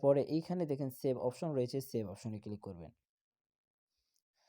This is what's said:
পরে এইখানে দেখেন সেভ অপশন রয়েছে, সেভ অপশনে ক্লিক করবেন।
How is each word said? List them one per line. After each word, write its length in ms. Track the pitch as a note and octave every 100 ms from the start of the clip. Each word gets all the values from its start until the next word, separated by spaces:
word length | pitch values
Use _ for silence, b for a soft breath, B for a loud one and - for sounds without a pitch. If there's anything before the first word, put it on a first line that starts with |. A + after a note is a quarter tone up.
পরে 160 | C#3 C#3+ - D#3+
এইখানে 260 | E3 F3+ D3+
দেখেন 180 | C#3 C3+ -
সেভ 140 | C#3 A#2+ B2
অপশন 200 | - E3 C#3
রয়েছে, 220 | B2 C3+ C3
সেভ 140 | A#2 G2+
অপশনে 260 | F#2+ A2+ G#2+
ক্লিক 160 | G#2+ G#2 G2+
করবেন। 240 | F2 D#2 - _ _ _ _ _ _ _ _ _ _ _ _ _ _